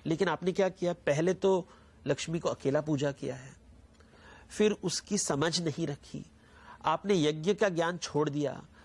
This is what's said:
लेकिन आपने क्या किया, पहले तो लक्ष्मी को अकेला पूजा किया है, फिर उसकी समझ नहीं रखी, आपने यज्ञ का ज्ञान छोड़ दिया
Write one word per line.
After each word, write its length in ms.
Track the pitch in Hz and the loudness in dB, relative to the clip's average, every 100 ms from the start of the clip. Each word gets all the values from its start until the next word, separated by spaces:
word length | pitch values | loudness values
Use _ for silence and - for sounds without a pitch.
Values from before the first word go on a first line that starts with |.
| 147 | -4
लेकिन 220 | 160 185 | 0 0
आपने 240 | 151 180 | 0 -2
क्या 160 | 180 185 | 2 0
किया, 240 | - 175 | 0 -2
पहले 420 | 170 - 147 175 | -2 0 2 2
तो 340 | 185 196 185 175 - - - 139 | 2 4 4 0 -12 -20 -8 -4
लक्ष्मी 320 | 143 - 170 | -2 -2 -4
को 100 | 156 | -2
अकेला 320 | 123 139 147 | -2 0 0
पूजा 320 | 151 143 143 | 2 0 0
किया 240 | 139 139 127 | -4 -8 -8
है, 200 | 135 - - - - - - - - - - | -14 -20 -20 -20 -20 -20 -20 -20 -20 -20 -10
फिर 240 | - 214 | 0 2
उसकी 460 | 208 185 - - 208 | 2 -2 -6 -2 -2
समझ 420 | - 147 165 165 | 0 0 0 0
नहीं 260 | 165 143 165 | -2 -2 -4
रखी, 400 | 143 - - - - - - - - | -6 -12 -14 -14 -20 -20 -20 -20 -6
आपने 300 | - 165 196 | -2 -2 2
यज्ञ 400 | 190 151 156 170 | 2 2 2 0
का 140 | 202 208 | 2 2
ज्ञान 300 | 170 165 175 | 2 -2 -2
छोड़ 320 | - 147 151 | -4 -2 0
दिया 340 | 143 143 - - - | 0 -4 -6 -14 -20